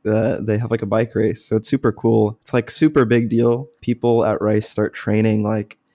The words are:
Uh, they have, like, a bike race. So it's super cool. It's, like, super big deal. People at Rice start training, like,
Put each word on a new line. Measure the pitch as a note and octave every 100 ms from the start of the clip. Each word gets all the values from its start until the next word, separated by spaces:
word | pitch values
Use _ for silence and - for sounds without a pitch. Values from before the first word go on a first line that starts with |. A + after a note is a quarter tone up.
| G#2
Uh, | G#2+ A2 -
they | G#2+ G#2+
have, | A2+
like, | A2+
a | G2+
bike | A2 A#2 A2+
race. | G#2+ -
So | - A2
it's | -
super | C3+ A#2+
cool. | - A2+ A2+ G#2+ A2
It's, | -
like, | B2 -
super | - D#3 D3+
big | A2+ A#2+ A#2
deal. | A#2+ A#2+ A#2+ C3+ _
People | - A#2 A#2+ A#2
at | A2 G#2
Rice | G#2+ G#2+ -
start | - G#2+
training, | - - G#2+ A2 G#2+
like, | G#2 G#2+ G#2+ - _